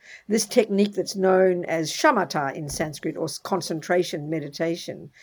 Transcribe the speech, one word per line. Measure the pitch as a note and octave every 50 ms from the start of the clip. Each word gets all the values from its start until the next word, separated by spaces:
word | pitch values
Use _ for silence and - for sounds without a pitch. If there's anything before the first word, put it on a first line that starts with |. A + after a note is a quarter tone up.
| - - - - _
This | - G#3+ G#3+ -
technique | - - B3+ - - G3 G3 G#3 G#3 -
that's | F#3+ - - -
known | G3 F#3+ F#3+ F#3 F#3 F#3+ F#3 F3+ F3 E3+
as | - E3 E3 D#3 D3+ -
shamatha | - - D#4 C4 G3+ F3 - - D3+ C#3 - -
in | E3+ D3+
Sanskrit, | C#3+ - - D#3+ D#3 C#3+ - - D#3+ -
or | - D#3+
s-, | D3 -
concentration | - - - G3+ F3 - - E3+ D#3 - - F3+ F#3 E3 - F3 D#3 D3 D3+
meditation, | E3 D#3 D3 C#3+ C#3+ - E3 E3+ E3+ F3 - - G#2+ D#2 - C#3+ _ _